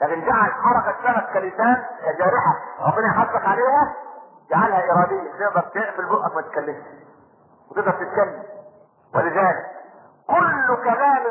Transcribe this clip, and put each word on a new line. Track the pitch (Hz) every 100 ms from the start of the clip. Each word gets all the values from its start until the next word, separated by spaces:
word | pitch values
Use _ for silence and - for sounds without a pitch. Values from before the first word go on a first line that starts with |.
لكن | 147 165 220
جعل | 226 208
حركة | - 233 240 214 -
فمك | 247 226 -
كلسان | 196 185 - 233 254 - -
كجارحة | 160 165 180 - 170 - - -
ربنا | 147 220 214
يحاسبك | 165 226 220 190
عليها، | 202 254 285 - - - - - - -
جعلها | 156 220 190 175
ارادية، | 175 180 190 156 -
تقدر | 202 175
تقفل | - 196 208 185 185
بقك | 208 180
ما | 160
تتكلمش | - 151 151 - - - - - _ _ _ _ -
وتقدر | - 196
تتكلم. | 180 175 208 190 - - - - - _ _ _
ولذلك | 131 165 175 185 - - - - - - _ -
كل | 330 - - - 247
كلام | 247 226 285 262 233